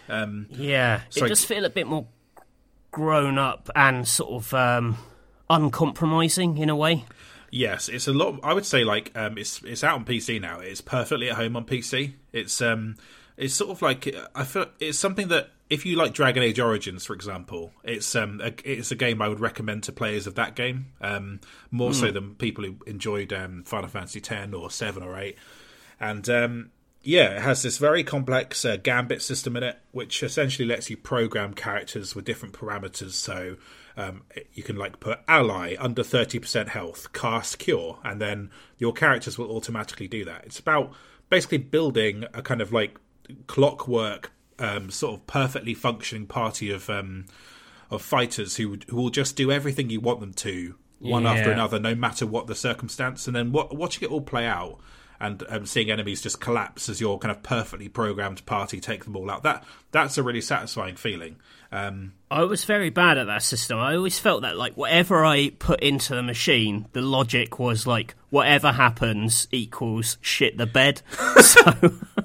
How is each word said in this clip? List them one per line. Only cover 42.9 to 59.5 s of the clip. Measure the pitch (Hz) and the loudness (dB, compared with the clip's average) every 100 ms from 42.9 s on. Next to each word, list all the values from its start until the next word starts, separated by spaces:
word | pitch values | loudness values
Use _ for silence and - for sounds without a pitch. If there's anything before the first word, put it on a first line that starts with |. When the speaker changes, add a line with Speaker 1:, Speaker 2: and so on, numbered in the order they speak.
| - _ _ - 131 - | -4 _ _ -20 -20 -4
Speaker 1:
clockwork, | - 139 135 131 120 107 101 - _ _ - | 4 4 2 0 0 0 -4 -12 _ _ -6
um, | 117 101 95 | -4 -4 -6
sort | - 135 104 | -6 -6 -6
of | - | -4
perfectly | 143 131 - 113 | 0 0 -2 -6
functioning | 113 127 113 - 110 104 | -2 -2 -2 -6 -8 -6
party | 123 113 - 104 | -2 -2 -2 -6
of, | 98 104 | -6 -6
um, | 101 95 92 95 - - - - - - | -6 -6 -10 -14 -20 -20 -20 -20 -20 -10
of | 104 | -10
fighters | - 135 120 - 95 - | 0 0 0 -2 -6 -4
who, | 107 101 - | -6 -6 -6
who | 120 | -2
will | 123 | 0
just | 131 135 - | 0 -2 0
do | 131 | 2
everything | 143 143 135 123 | 2 0 -2 -2
you | 110 | -2
want | 117 117 | -2 -2
them | 98 | -4
to, | 92 107 92 87 - _ - | -8 -8 -6 -8 -14 _ -12
one | 123 120 113 | -2 2 4
after | 110 107 | 4 4
Speaker 2:
Yeah. | 107 | 2
Speaker 1:
another, | 107 107 | 2 0
no | 113 117 | 0 0
matter | 120 - 110 | -2 -2 -4
what | 110 - | -4 -4
the | 104 | -4
circumstance. | 123 113 117 - 127 131 - | -4 -4 -6 -6 -6 -6 -4
And | 123 | -2
then | 120 | 0
wa-, | 143 - | 0 -2
watching | 147 165 - 175 | -4 -6 -6 -4
it | |
all | 151 | -4
play | 135 123 117 | -2 -2 -2
out | 90 90 - - - - - | -2 -6 -14 -20 -20 -20 -8
and, | 104 98 - | -6 -6 -8
um, | 110 101 | -8 -4
seeing | 123 110 | -2 0
enemies | 107 101 95 | -2 -4 -6
just | 107 - | -6 -6
collapse | - 120 98 - - | -2 -2 -2 -8 -8
as | 95 | -2
your | 110 101 | -2 -2
kind | 110 | -4
of | 104 | -6
perfectly | - 120 104 - 98 | -4 -4 -4 -10 -10
programmed | - 107 98 101 95 - | -4 -4 -2 -6 -8 -6
party | 104 98 98 | -4 -4 -8
take | - 101 107 | -8 -8 -8
them | 101 | -8
all | 95 | -6
out, | 90 | -2
that, | 156 | -2